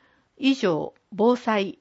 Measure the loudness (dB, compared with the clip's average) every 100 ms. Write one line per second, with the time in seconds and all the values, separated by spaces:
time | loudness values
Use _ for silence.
0 | _ _ _ _ 0 2 0 -2 -4 -12
1 | _ 0 2 2 0 -2 -2 -8